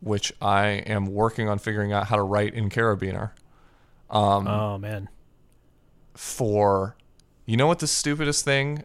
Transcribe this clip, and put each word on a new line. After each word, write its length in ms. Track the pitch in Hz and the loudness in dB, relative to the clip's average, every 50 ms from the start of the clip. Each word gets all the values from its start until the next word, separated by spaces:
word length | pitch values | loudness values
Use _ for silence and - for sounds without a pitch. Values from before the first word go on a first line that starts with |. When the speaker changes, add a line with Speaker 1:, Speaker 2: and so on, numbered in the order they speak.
Speaker 1:
which 320 | - 110 104 101 - - - - | -4 -2 -2 -2 -2 -4 -8 -2
I 260 | - 101 98 98 101 | 0 2 4 4 4
am 380 | 104 101 101 - - 107 101 98 | 2 0 -2 -2 -2 -2 -2 -2
working 420 | 98 98 101 110 113 110 - 113 107 | -2 0 2 0 0 2 -2 -2 -2
on 80 | 104 | -2
figuring 360 | 101 - 113 107 107 104 101 104 | -2 -2 -4 -2 -2 -2 0 0
out 140 | 101 98 | -2 0
how 100 | 95 - | 2 2
to 40 | 104 | 0
write 320 | 101 95 101 104 107 104 - | 2 2 2 0 0 0 -2
in 160 | 113 107 98 | -2 -2 -2
Carabiner. 640 | 95 110 117 113 104 95 95 95 92 95 104 104 - - - - - _ - - _ _ _ _ _ _ - - | 0 2 2 2 2 0 -2 -4 -4 -6 -8 -8 -10 -14 -20 -20 -20 _ -20 -20 _ _ _ _ _ _ -18 -2
Um, 380 | 110 107 104 101 98 101 95 | 0 2 4 4 4 2 2
Speaker 2:
Oh, 300 | 98 104 107 107 104 101 | 0 -2 -2 -2 -2 -4
man. 320 | 98 101 104 107 101 98 101 - - - _ _ _ _ _ _ _ _ _ _ _ _ _ _ _ _ - - | -6 -8 -8 -8 -8 -10 -12 -16 -20 -20 _ _ _ _ _ _ _ _ _ _ _ _ _ _ _ _ -20 -20
Speaker 1:
for, 800 | - - - - - 131 107 104 104 104 101 98 95 95 98 - _ _ _ _ _ _ _ _ _ - | -14 -12 -12 -6 -4 -2 0 2 4 4 4 4 2 0 -2 -6 _ _ _ _ _ _ _ _ _ -4
you 120 | - 110 | -2 2
know 80 | 117 135 | 4 4
what 120 | 156 175 170 | 4 2 0
the 80 | 156 | 0
stupidest 580 | 147 - - - 147 147 147 151 143 143 - - | -2 -2 -2 0 -2 -2 0 -2 -2 -2 -2 0
thing 380 | 143 139 139 139 143 147 151 | 0 0 0 0 -2 -4 -8